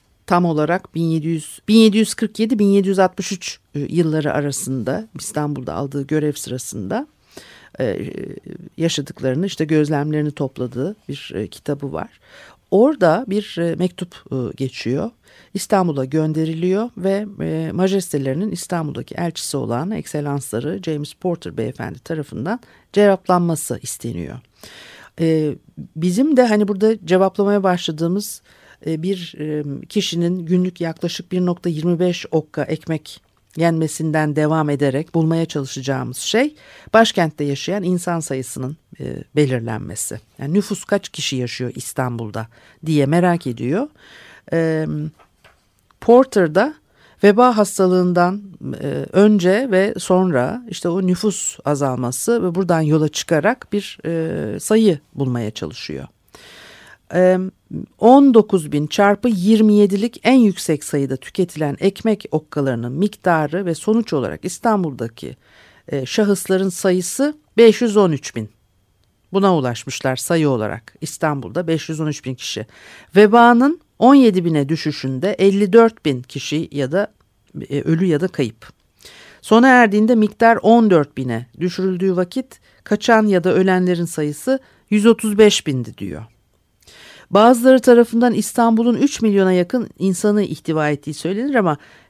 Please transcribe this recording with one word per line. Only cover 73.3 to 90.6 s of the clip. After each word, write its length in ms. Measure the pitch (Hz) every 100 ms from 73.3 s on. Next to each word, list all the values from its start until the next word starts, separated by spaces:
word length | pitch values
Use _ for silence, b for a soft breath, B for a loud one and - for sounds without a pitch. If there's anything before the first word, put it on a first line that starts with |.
| 233 240 240 277 349 _ -
on 160 | 240 277
yedi 300 | 233 185 170
bine 240 | 151 139
düşüşünde 640 | 160 151 - 135 131 190
elli 400 | 208 196 196 202
dört 320 | 226 226 - 156
bin 160 | 127
kişi 460 | - 135 - 147 165
ya 200 | 143 135
da, 220 | 180 214 _ _ _ _ - -
e, 120 | 143
ölü 240 | - 165 185
ya 160 | 147
da 60 | 180
kayıp. 420 | - 117 - - _ _ _ B B B B
Sona 260 | - 220 262
erdiğinde 480 | 247 220 208 220 233
miktar 440 | 214 - 233 226
on 280 | 208 233 220
dört 280 | 170 139 -
bine 280 | 127 113 123 -
düşürüldüğü 560 | 175 185 190 175 190 180
vakit 440 | 180 262 262 - b b
kaçan 440 | - 208 - 220 214
ya 160 | 185
da 100 | 180
ölenlerin 520 | 180 190 185 180 175 170
sayısı 540 | - 151 147 254 262 b b -
yüz 160 | 208 226
otuz 320 | 220 220 208
beş 300 | 214 - 160
bindi 300 | 131 113 -
diyor. 260 | 98 76 113 _ _ _ _ _ B B B B -
Bazıları 480 | 202 233 240 254 262
tarafından 540 | 254 240 233 233 247
İstanbul'un 640 | 208 - - 233 226 233 220
üç 260 | 285 -
milyona 300 | 220 196 190
yakın 380 | 180 175 254 - -
insanı 440 | 190 180 208 208
ihtiva 460 | 196 -